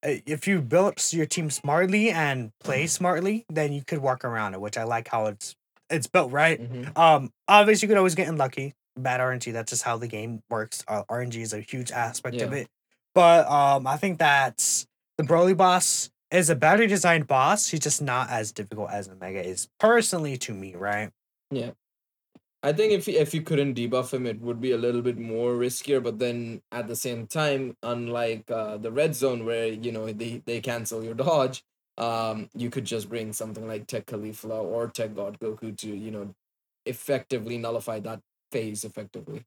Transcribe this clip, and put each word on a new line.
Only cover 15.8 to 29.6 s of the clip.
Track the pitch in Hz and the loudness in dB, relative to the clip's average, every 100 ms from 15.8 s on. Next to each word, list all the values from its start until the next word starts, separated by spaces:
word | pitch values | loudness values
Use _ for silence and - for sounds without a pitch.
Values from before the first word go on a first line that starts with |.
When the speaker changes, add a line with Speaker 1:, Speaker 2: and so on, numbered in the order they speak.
| 175 - - _ _ | 2 0 -4 _ _
Speaker 1:
is | 175 165 | 2 4
a | |
better | 151 151 196 226 | 4 6 6 6
designed | 196 175 165 143 | 4 4 2 4
boss. | 135 135 208 - | 4 4 4 0
He's | 165 | -2
just | 143 143 | -2 -2
not | 143 127 123 | 0 -2 -2
as | 120 107 | -4 -4
difficult | - 101 107 101 | -8 -10 -8 -6
as | 101 95 | -6 -8
Omega | 95 92 95 | -12 -10 -6
is, | 90 90 - _ | -6 -6 -8 _
personally | 220 233 220 180 151 131 | 4 6 4 -2 -4 -6
to | - | -8
me, | 101 95 | -8 -10
right? | 90 98 104 107 _ _ _ _ | -8 -4 -4 -4 _ _ _ _
Speaker 2:
Yeah. | 135 120 - _ _ _ _ _ _ _ _ | -8 -8 -12 _ _ _ _ _ _ _ _
I | 135 | -2
think | 156 214 | 2 2
if, | 202 - | 2 2
if | - 151 | 2 2
you | 160 | 0
couldn't | 156 151 139 120 | -2 0 0 0
debuff | 120 127 123 | -2 -2 -2
him, | 131 123 | -4 -4
it | 110 | -6
would | 120 120 | -6 -4
be | 127 | -2
a | 120 | 0
little | 120 120 | 0 0
bit | 123 117 | -2 -4
more | 117 113 120 | -4 -2 0
riskier. | 123 123 127 - 139 | 0 -2 -4 0 0
But | 120 110 | 0 -2
then | 123 120 117 113 _ | -2 -2 -6 -10 _
at | 120 113 | -10 -8
the | 117 | -6
same | 131 117 110 | -6 -6 -6
time, | 160 151 139 131 - | -2 0 0 -4 -8
unlike, | 117 120 117 120 117 113 - | -6 -4 -4 -2 -2 -4 -6
uh, | 113 107 107 | -6 -4 -6
the | 113 | -6
red | 117 160 | 0 0
zone | 156 135 123 113 | 2 0 0 -2
where, | 117 | -2